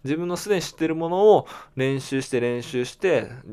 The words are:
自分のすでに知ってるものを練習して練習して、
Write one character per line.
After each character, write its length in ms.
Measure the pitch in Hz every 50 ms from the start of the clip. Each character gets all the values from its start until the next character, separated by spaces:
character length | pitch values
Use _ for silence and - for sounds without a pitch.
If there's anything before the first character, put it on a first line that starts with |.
| -
自 120 | 131 151
分 120 | 165 175 175
の 100 | 175 175
す 100 | - 208
で 100 | 208 180
に 40 |
知 120 | - - -
っ 40 | -
て 100 | 160 160
る 60 | 160
も 160 | 160 165 165
の 160 | 175 190 208 214
を 180 | 202 143 - - - - - - _
練 260 | 131 131 135 135 135
習 200 | 131 - 139 135
し 80 | 127 -
て 100 | - 120
練 220 | 120 120 120 120
習 240 | 117 - 135 123 123
し 100 | 123 -
て、 360 | - - 185 160 123 101 92 117 127 - 85